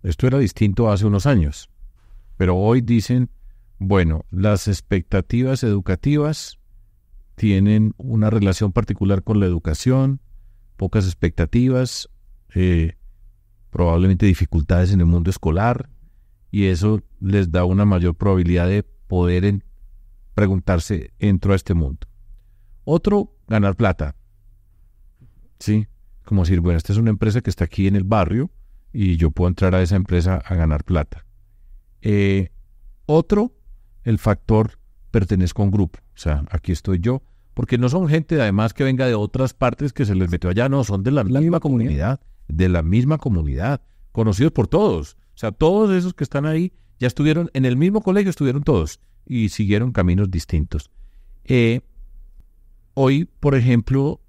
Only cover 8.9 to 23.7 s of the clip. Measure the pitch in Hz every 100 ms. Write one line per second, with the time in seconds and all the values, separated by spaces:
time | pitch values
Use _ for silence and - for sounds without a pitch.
8.9 | 98 101 98 - 104 95 87 82 78 127
9.9 | 131 135 135 - - - - - - 95
10.9 | 110 95 - 87 - 82 117 127 127 127
11.9 | - - - - - _ - 92 85 80
12.9 | - - - - _ _ _ - - 87
13.9 | 85 92 92 104 92 85 82 76 87 92
14.9 | 98 85 85 85 92 82 82 113 123 -
15.9 | - - _ _ _ _ 101 95 85 104
16.9 | 107 - - 95 101 90 90 90 95 104
17.9 | 92 87 85 101 92 87 90 87 101 -
18.9 | - - 90 87 90 101 101 - - -
19.9 | - - - - - 101 95 - 90 -
20.9 | 104 - - 104 95 107 95 - 85 71
21.9 | 69 - - - - _ - - - -
22.9 | 165 - 208 - _ - 107 101